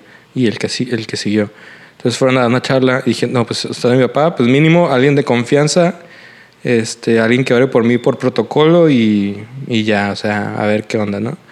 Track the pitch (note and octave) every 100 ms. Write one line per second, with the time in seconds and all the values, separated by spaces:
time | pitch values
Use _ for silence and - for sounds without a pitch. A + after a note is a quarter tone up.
0 | - - _ B2+ A#2 - - - B2+ A2+
1 | G#2+ - G#2+ G#2+ G#2 - - - - _
2 | B2 A2+ C3 B2+ A#2+ B2 - C3 C3 B2+
3 | B2+ A2 B2 B2 A2+ - - C3+ B2 B2+
4 | B2 C#3 D#3+ F3 A#2+ C3+ D#3+ E3+ E3+ B2+
5 | C#3 C#3+ C#3 A#2+ A#2+ C#3+ D3 F3+ E3+ -
6 | - - - - - _ - A#2+ A2+ -
7 | - A2+ A2+ B2 C3 A#2+ C3 B2+ A2+ A#2+
8 | D3 B2 B2+ A#2+ G#2+ D3 D#3 F3 D#3+ B2+
9 | A2 G#2 G2+ G2+ G#2+ C3 - A2+ G#2+ G#2
10 | G2+ G2 G#2+ G#2 G#2 A2 G#2+ G#2+ - A2+
11 | G#2 G2+ A2+ - -